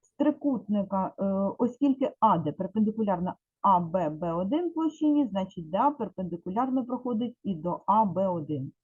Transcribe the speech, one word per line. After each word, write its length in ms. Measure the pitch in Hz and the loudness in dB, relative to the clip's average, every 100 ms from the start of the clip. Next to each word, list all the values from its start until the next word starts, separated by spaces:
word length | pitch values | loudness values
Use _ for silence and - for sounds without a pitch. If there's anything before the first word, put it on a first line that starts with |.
з 100 | _ | _
трикутника, 1040 | _ 294 294 285 240 - 208 196 196 190 - | _ 0 2 -2 -2 -2 -2 0 -2 -2 -2
е, 60 | 196 190 196 - | -2 0 -2 0
оскільки 540 | 240 247 277 262 262 - | -2 2 0 2 -2 2
А 180 | 220 180 | 4 4
Д 140 | - | 0
перпендикулярна 840 | - 185 220 214 220 208 175 180 - _ _ | -4 -4 0 0 0 0 0 -2 -6 _ _
А 200 | 196 180 | 4 4
Б 300 | 170 185 160 | 4 0 -2
Б 220 | 156 170 | -2 -4
один 380 | 165 190 294 349 | -2 0 0 -2
площині, 540 | 330 320 - 302 294 262 | -2 -2 0 2 4 2
значить, 440 | 190 185 - 156 | -2 -4 -8 -6
Д 80 | 185 | 2
А 120 | 269 | 2
перпендикулярно 920 | 294 202 - 180 170 - 196 262 262 240 | 0 -6 -6 -6 -6 -4 -2 0 -2 -2
проходить 500 | 247 247 220 240 - | -6 -4 -4 -4 -6
і 120 | 202 | -6
до 280 | 170 165 170 - | -4 -4 -4 2
А 180 | 214 | 4
Б 240 | 214 165 190 | 4 2 0
один. 440 | 175 151 147 139 _ | -2 -4 -6 -6 _